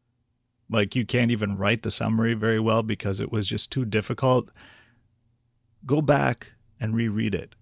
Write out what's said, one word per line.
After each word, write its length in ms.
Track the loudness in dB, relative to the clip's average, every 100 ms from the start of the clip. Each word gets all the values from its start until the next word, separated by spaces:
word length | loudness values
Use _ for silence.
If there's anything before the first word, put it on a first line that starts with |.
| _ _ _ _ _ _ -4
like 240 | 0 0
you 100 | 0
can't 260 | 0 2 2
even 260 | 0 -2 0
write 260 | 0 0
the 80 | -2
summary 440 | -2 0 2 0
very 260 | 0 0 2
well 220 | 2 2
because 380 | 0 -2 -2 -4
it 120 | -2
was 160 | -2 -2
just 220 | -2 -4
too 140 | -2
difficult, 640 | 0 0 -2 0 2 2 0 -10 -20 -20 _ _ _ _ _ _ _ _ _ _
go 160 | -2 0
back 520 | 4 4 2 -2 -8 -20 _ -8
and 160 | -4
reread 400 | 0 0 0 -2
it. 200 | -2 -6 -16